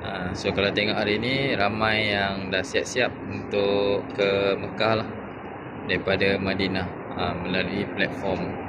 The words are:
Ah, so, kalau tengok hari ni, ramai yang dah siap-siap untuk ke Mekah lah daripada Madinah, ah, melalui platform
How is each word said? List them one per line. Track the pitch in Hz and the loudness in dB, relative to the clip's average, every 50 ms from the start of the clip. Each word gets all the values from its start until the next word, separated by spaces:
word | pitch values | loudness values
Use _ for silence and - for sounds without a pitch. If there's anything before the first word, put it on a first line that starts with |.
| - | -8
Ah, | 101 98 95 90 90 90 | -6 -6 -4 -4 -4 -6
so, | - - 104 | -2 -2 0
kalau | 92 98 98 101 - | 2 2 2 2 4
tengok | 101 104 107 101 101 | 2 2 2 2 0
hari | 107 104 104 107 113 | 2 2 2 2 2
ni, | 123 135 135 139 139 123 | 0 0 0 0 0 2
ramai | 101 98 104 107 110 110 110 107 107 107 107 | 2 2 0 2 2 2 2 2 2 2 2
yang | 101 101 98 98 98 98 95 95 | 2 2 2 0 0 -2 -2 -2
dah | 95 95 95 | 0 -2 -2
siap-siap | - - 107 - - - 127 120 - - - - | 0 0 0 0 0 0 0 0 0 0 -6 -8
untuk | - - - - - 107 101 101 101 101 101 101 101 101 95 90 - | -8 -8 -8 -6 -2 0 2 2 4 4 4 4 2 2 0 -2 -4
ke | - - 101 98 98 98 98 98 98 92 | 0 2 2 4 4 4 4 2 2 0
Mekah | 98 101 - - 107 110 110 110 | -2 -8 -2 2 4 4 4 2
lah | 110 - - - - - - - - - - - - - - - - | 0 -4 -8 -10 -10 -12 -12 -12 -12 -12 -12 -12 -12 -12 -10 -10 -2
daripada | - 92 90 87 95 95 95 98 98 98 95 | -2 -2 0 2 2 2 4 4 4 4 2
Madinah, | 95 95 95 95 98 95 95 95 90 90 - - - - - | 2 0 0 0 0 0 0 0 -2 -4 -6 -8 -8 -8 -4
ah, | 92 90 87 87 | -2 -2 -2 -2
melalui | 87 90 90 90 92 92 87 92 101 101 - - | -2 -2 -2 0 0 0 0 -2 -2 -2 -2 0
platform | 101 98 90 - - 101 98 95 87 90 82 - - - | 0 0 0 -2 -2 -2 -2 -2 0 -2 -4 -6 -6 -8